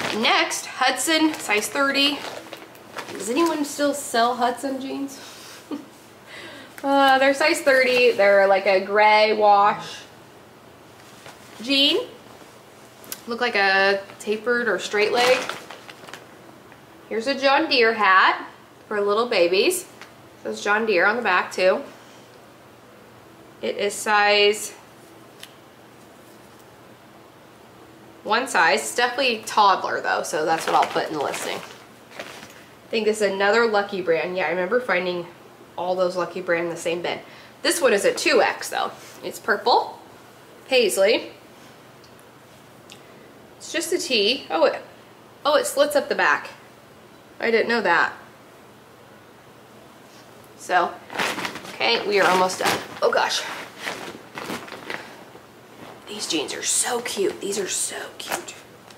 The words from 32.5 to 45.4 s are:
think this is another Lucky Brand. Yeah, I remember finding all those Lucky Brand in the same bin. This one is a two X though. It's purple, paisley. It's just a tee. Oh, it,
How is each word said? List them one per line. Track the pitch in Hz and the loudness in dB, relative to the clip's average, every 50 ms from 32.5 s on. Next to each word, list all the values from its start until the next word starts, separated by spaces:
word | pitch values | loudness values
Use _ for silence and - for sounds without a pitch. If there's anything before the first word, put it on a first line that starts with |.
| - - - - - - - - | -20 -20 -20 -20 -20 -20 -12 -6
think | - 226 214 | -4 -2 0
this | 214 214 - | 0 0 0
is | 214 196 | 0 0
another | 190 190 196 202 220 233 233 | 0 2 2 4 4 4 4
Lucky | 233 208 202 202 208 208 185 | 4 2 0 0 0 -4 -4
Brand. | 165 170 165 156 151 180 180 | 0 0 0 0 0 -2 -4
Yeah, | 185 156 | -4 -2
I | 151 | -2
remember | 170 185 180 185 226 247 | -2 -2 -2 0 -2 -2
finding | 247 - 185 180 185 180 180 175 170 - - - - - - - - - - - | 0 0 -2 -2 -2 -2 -4 -6 -8 -10 -16 -20 -20 -20 -20 -20 -20 -16 -10 -8
all | 175 180 185 | -4 -4 0
those | 185 185 175 180 | 0 0 0 0
Lucky | 180 170 170 - 190 | -4 -6 -6 -6 -8
Brand | 180 - 170 170 170 | -4 -2 -2 -2 -2
in | 170 | -4
the | 165 | -6
same | 156 - 175 170 175 | -6 -4 -4 -4 -4
bin. | 170 156 - - - - - - - - - - | -4 -6 -6 -8 -10 -18 -20 -20 -20 -20 -14 -6
This | - 302 349 - | -4 -2 -2 2
one | 269 247 208 | 2 2 2
is | 202 - | 4 2
a | 180 | 0
two | - - - 320 294 214 | 0 0 0 2 2 4
X | 156 - - - - - | 2 2 -2 -4 -8 -8
though. | - - - - - - - - - - | -6 -6 -6 -6 -8 -14 -20 -20 -18 -14
It's | - 185 - - | -14 -14 -12 -8
purple, | - - 202 202 - - - 453 - - - - - - - - - - - - - - - - - - | -4 -4 -4 0 2 2 2 2 2 -2 -10 -18 -20 -20 -20 -20 -20 -20 -20 -20 -20 -20 -20 -14 -4 0
paisley. | 262 254 233 185 - 190 190 208 254 330 - - - - - - - - - - - - - - - - - - - - - - - - - - - - - - - - - - - - - - - - - - - - - - - | 2 2 2 2 2 2 4 4 2 2 -2 -6 -16 -20 -20 -20 -20 -20 -20 -20 -20 -20 -20 -20 -20 -20 -20 -20 -20 -20 -20 -20 -20 -20 -20 -20 -20 -20 -20 -20 -20 -20 -20 -20 -20 -20 -20 -20 -20 -20 -20 -20 -20 -20 -20 -20 -20
It's | - - - | -20 -12 -6
just | - 311 349 - | -6 -4 -2 -2
a | 370 349 | -2 -2
tee. | - - 254 220 196 208 262 277 - - | -2 0 0 2 2 2 0 -2 -4 -4
Oh, | - 330 302 | 0 2 2
it, | 240 - - - - - - - - - - - - - - | 2 2 -2 -10 -16 -20 -20 -20 -20 -20 -20 -20 -20 -14 -6